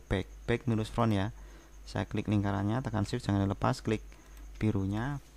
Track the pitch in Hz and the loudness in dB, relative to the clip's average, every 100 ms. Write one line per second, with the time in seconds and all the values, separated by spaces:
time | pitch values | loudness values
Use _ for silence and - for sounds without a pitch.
0 | - 98 - - - 117 117 110 110 - | 0 -2 -2 -6 -2 0 0 0 0 2
1 | 113 98 107 - - - - - - 101 | 4 4 0 -4 -14 -18 -20 -18 -6 -4
2 | 98 107 104 104 101 98 101 123 127 104 | -2 -2 2 2 4 2 2 0 0 0
3 | 104 123 - 101 98 101 113 127 - 107 | 0 -2 2 4 4 2 0 2 0 0
4 | - - - - - - 107 101 95 107 | -2 -18 -20 -18 -14 0 2 2 2 0
5 | 135 143 - | -2 -4 -10